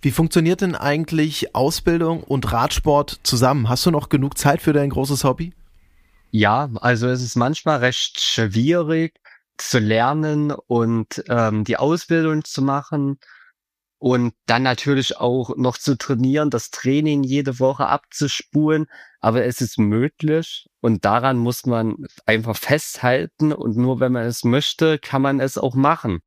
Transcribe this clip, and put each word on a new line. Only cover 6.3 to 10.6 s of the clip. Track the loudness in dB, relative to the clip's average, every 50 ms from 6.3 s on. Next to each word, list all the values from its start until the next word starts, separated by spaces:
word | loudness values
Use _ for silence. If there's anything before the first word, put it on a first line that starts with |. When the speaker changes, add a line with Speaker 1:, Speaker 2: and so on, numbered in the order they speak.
Speaker 2:
Ja, | 0 2 4 4 4 2 0 -2 -6 -2
also | 0 2 2 2 2 0
es | 0 -2
ist | -4 -4 0 0
manchmal | 0 0 0 -2 -2 -2 0 2
recht | 0 0 0 -2 -6 -6 -6 -6
schwierig | -4 -4 -2 0 -2 0 0 0 2 2 2 0 0 0 0 -2 -2 -4 _ _ _ -20 -20 -20 _ _ _ _
zu | -10 0 0 2
lernen | 2 4 2 4 4 2 2 0 0 0 0 0 0 -2
und, | -2 -6